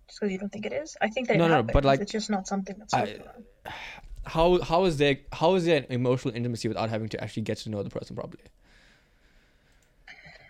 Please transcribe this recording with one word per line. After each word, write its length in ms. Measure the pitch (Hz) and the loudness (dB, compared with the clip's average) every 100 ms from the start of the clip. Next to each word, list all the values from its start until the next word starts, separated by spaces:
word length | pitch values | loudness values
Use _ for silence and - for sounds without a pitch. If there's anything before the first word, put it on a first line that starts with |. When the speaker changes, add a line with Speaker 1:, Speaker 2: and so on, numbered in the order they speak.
| _ | _
Speaker 1:
Just 100 | - | -6
'cause 120 | 208 | -4
you 60 | 190 | -4
don't 120 | 202 | -6
think 140 | 220 208 | -8 -8
it 80 | |
is. 240 | 262 311 - | -6 -8 -4
I 100 | 214 | -4
think 180 | 240 247 | -2 0
that 80 | 202 | 4
it 20 | |
Speaker 2:
No, 100 | 165 | 6
no, 80 | 156 | 4
Speaker 1:
happens. 160 | 113 | 4
Speaker 2:
but, 120 | 139 139 | 4 4
like, 160 | 139 | 2
Speaker 1:
It's 100 | 202 | 0
just 180 | 220 214 | -4 -2
not 180 | 202 190 | -4 -2
something 280 | 202 196 196 | -6 -6 -12
that's 160 | - | -4
Speaker 2:
I, 120 | 135 107 | -2 -2
Speaker 1:
spoken 160 | 107 | -6
about. 520 | - - - _ - - - - - - - | -16 -20 -20 _ -16 -14 -14 -16 -16 -14 -6
Speaker 2:
how, 340 | 160 170 180 | 2 6 4
how 220 | 135 165 190 | 4 4 4
is 120 | 143 | 4
there, 200 | 143 139 - | 2 2 -4
how 240 | - 160 190 | 0 4 4
is 100 | 170 | 4
there 120 | 156 | 2
an 80 | 123 | 2
emotional 440 | 123 123 131 139 113 | -2 2 2 0 -4
intimacy 320 | 120 117 113 | -4 -2 -2
without 220 | 104 110 | -2 -2
having 200 | 110 110 | -2 -4
to 140 | - | -6
actually 200 | 107 - | -6 -6
get 140 | 110 110 | -4 -6
to 100 | - | -4
know 140 | 104 | -6
the 60 | 98 | -6
person 260 | - - - | -8 -10 -10
properly? 280 | - - - _ _ _ _ _ _ _ _ _ _ _ _ _ _ _ - - - - | -12 -14 -20 _ _ _ _ _ _ _ _ _ _ _ _ _ _ _ -20 -20 -20 -20